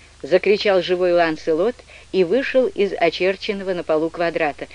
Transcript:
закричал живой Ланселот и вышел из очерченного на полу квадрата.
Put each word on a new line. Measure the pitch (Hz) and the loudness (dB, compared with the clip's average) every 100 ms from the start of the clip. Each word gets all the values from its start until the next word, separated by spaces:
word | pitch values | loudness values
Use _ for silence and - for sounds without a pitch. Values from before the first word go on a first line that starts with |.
| - - | -20 -16
закричал | 139 180 196 208 214 190 | 0 2 4 2 2 2
живой | 175 180 180 | 2 0 2
Ланселот | 175 165 156 - 156 208 247 - - - | 4 2 0 -2 0 0 -2 -16 -20 -4
и | 190 | 0
вышел | 165 233 269 262 240 | 2 2 2 0 0
из | - 196 | 0 -2
очерченного | - 170 - 180 190 - 196 190 | 2 0 2 -2 -2 -6 -6 -4
на | 175 | -6
полу | 160 156 160 | -2 0 0
квадрата. | 160 170 165 156 135 139 | -2 -4 -2 -4 -4 -12